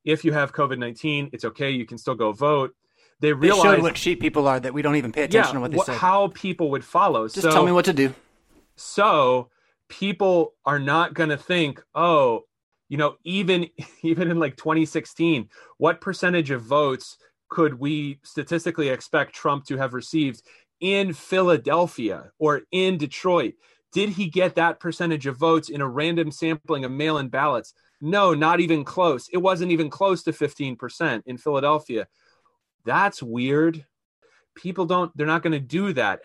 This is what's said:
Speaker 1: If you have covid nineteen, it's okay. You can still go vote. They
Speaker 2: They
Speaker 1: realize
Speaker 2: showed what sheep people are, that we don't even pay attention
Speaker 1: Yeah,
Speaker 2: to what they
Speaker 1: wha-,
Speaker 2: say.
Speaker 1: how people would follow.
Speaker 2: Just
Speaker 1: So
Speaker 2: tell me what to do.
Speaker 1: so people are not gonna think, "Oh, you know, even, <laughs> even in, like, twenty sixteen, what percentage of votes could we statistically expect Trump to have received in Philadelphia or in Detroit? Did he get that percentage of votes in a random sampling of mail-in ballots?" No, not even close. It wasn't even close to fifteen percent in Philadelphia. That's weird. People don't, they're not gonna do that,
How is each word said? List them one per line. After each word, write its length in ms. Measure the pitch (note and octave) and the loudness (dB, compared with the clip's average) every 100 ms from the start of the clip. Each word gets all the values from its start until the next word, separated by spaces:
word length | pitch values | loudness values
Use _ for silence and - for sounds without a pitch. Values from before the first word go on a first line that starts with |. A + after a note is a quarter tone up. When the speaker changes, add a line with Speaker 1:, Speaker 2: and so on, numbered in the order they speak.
| D3 | -2
Speaker 1:
If 180 | D3+ | 0
you 80 | E3 | 0
have 220 | D3+ C#3 | 0 -2
covid 240 | - C#3 B2+ | 0 -2 -2
nineteen, 500 | A#2+ A#2 D#3 C#3+ C#3+ | -8 -6 -4 -4 -6
it's 100 | A#2 | -8
okay. 280 | A2+ A2+ C#3 | -8 -6 -4
You 140 | C3 A2 | -4 -6
can 120 | A#2+ | -10
still 180 | - A#2+ | -6 -2
go 160 | A2 | -2
vote. 420 | G#2+ C#3+ D3 C3 - _ _ _ - | 0 2 2 0 -8 _ _ _ -4
They 80 | D3 | 0
Speaker 2:
They 60 | |
Speaker 1:
realize 300 | C3+ E3 G3+ | 2 4 6
Speaker 2:
showed 180 | F3 G3 | 6 6
what 160 | E3 - | 4 0
sheep 240 | F3+ E3+ | -2 0
people 260 | D#3 D3 C#3 | 0 2 2
are, 140 | C3 | 2
that 120 | B2+ | -2
we 80 | C#3 | -2
don't 140 | D3 D3 | 0 0
even 160 | B2 | 0
pay 120 | D3 | -2
attention 260 | C#3 A3 D#3+ | 2 4 2
Speaker 1:
Yeah, 40 | C3 | 0
Speaker 2:
to 40 | |
what 120 | D#3+ | -2
they 60 | D#3 | -2
Speaker 1:
wha-, 60 | |
Speaker 2:
say. 100 | F#3+ A#2 | -2 0
Speaker 1:
how 340 | F#3 G3 G3+ | 2 2 2
people 420 | - F#3+ F3 D#3 | -2 -8 -2 -2
would 140 | C3+ - | -2 -2
follow. 420 | F3 G3 B2 A2 | 2 2 2 -2
Speaker 2:
Just 140 | F#3+ | 0
Speaker 1:
So 100 | E3 | 4
Speaker 2:
tell 140 | D#3 F3+ | 6 6
me 80 | |
what 100 | F3 F3 | 4 2
to 80 | |
do. 220 | D3 C3+ C3 _ _ _ _ _ - | 2 2 0 _ _ _ _ _ -20
Speaker 1:
so 720 | - - G#3 D#3+ B2+ B2+ B2 _ _ _ _ | -10 0 4 4 4 2 -2 _ _ _ _
people 640 | - G3 G3 G3 F3 D3+ _ C#3 | -6 -4 0 4 4 2 _ -4
are 140 | C#3+ | -2
not 340 | C#3 D#3 E3+ | 0 0 0
gonna 220 | C#3 D#3 C#3+ | 0 -2 -2
think, 440 | - F3+ D3 - - | -2 0 0 -4 -10
"Oh, 520 | D3 E3+ D#3 C3 A2+ - _ _ _ - | -2 2 4 4 0 -6 _ _ _ -10
you 100 | C#3 | -2
know, 180 | D3 - E3 | -2 -2 -6
even, 420 | F#3+ F#3 F3+ E3+ - - | -4 0 0 0 -8 -20
<laughs> 160 | _ | _
even 280 | E3 E3 F3 | -2 0 0
in, 80 | E3+ | 0
like, 160 | D3 - | -2 -4
twenty 300 | D#3 D#3+ D#3 | -2 0 0
sixteen, 640 | E3 - - E3 C#3+ G#2 - - - | -2 -6 -2 0 0 -4 -14 -20 0
what 220 | D3+ E3+ | 0 0
percentage 500 | G3 F3+ F3+ F3 C#3 | -4 -2 0 0 0
of 120 | B2+ | -4
votes 560 | A2+ C#3+ C#3+ C3 - - _ _ - | 0 0 2 -2 -10 -20 _ _ -8
could 240 | - D#3 B2 | 0 0 0
we 420 | C#3+ D3+ C#3+ C#3 | -4 -4 -6 -10
statistically 640 | - - C#3+ E3+ F3 E3 C#3+ | -14 -10 -4 -4 -4 -2 -2
expect 480 | B2+ - D#3+ C#3 - | -2 -2 -2 -2 -4
Trump 300 | D#3 C#3+ - | -2 -2 -4
to 100 | C3+ | -6
have 180 | C3+ | -4
received 500 | B2 - D#3+ C#3 A2+ _ _ _ - | -6 -6 -2 -2 -4 _ _ _ -8
in 320 | F#3 G3 G3 | -2 0 -2
Philadelphia 1200 | D#3 - F#3+ F3+ D#3+ C#3 D#3+ F3 - A2 F2 F#2 - | -6 -4 0 2 2 2 0 0 -2 -6 -6 -12 -4
or 220 | D#3 C#3+ - | 0 0 -2
in 260 | F#3 F#3 F3+ | -2 0 0
Detroit? 580 | C#3+ - F#3 E3+ A#2 - _ _ _ | -4 -4 0 0 0 -6 _ _ _
Did 160 | F#3 G#3 | -4 -2
he 180 | F#3 F#3 | -2 -4
get 260 | F3+ F3+ - | 0 0 2
that 240 | E3+ - | 0 0
percentage 480 | F3 D3+ E3+ D3+ C3+ | -6 -4 -2 -2 -4
of 80 | B2+ | 0
votes 320 | D#3+ D#3+ - | 2 2 0
in 140 | C#3+ | -6
a 60 | C3+ | -6
random 440 | B2+ D#3+ E3+ D3+ | -2 -2 -2 -4
sampling 540 | - E3 D#3+ - C#3+ B2+ | -4 -4 -4 -4 -4 -4
of 60 | |
mail-in 360 | C3+ D#3 D3+ C3 | -4 -2 -2 -2
ballots?" 460 | C3 D3 A#2+ - _ _ - | -2 0 0 -4 _ _ -12
No, 300 | D3+ G3+ F#3+ | -2 2 2
not 260 | D3+ D#3 F3 | 4 2 2
even 220 | F3 D#3+ C#3 | 2 0 -2
close. 420 | - E3+ B2+ - | 0 0 0 -2
It 40 | F3+ | -2
wasn't 320 | F#3 F#3 F3+ | 0 0 0
even 160 | E3 D3+ | 0 -2
close 340 | - G3 F3+ | -2 0 0
to 100 | - | -2
fifteen 420 | - C#3+ - C#3 A#2+ | -2 -4 -4 -8 -8
percent 460 | B2 - D#3+ A2+ B2+ | -10 -4 -4 -4 -6
in 100 | B2+ | -8
Philadelphia. 680 | D#3 C#3 C#3+ D3+ C#3+ A2+ F#2+ _ _ _ _ _ _ _ | -2 0 2 0 -2 -6 -6 _ _ _ _ _ _ _
That's 380 | A2+ D3+ G3 - | -2 0 0 -2
weird. 640 | A#2+ A#2+ B2+ D3 E3 D#3+ - _ _ _ _ _ _ - | -8 -4 0 2 2 0 -10 _ _ _ _ _ _ -14
People 300 | F3+ F#3 E3+ | -10 -4 0
don't, 300 | F3+ E3+ C#3+ | 0 -2 -4
they're 120 | D3+ | -2
not 160 | E3 | 0
gonna 160 | E3 D3+ | 0 -2
do 340 | A#2+ E3 G3+ | -2 -4 -2
that, 260 | C3 G#2+ F#2+ | 0 0 -2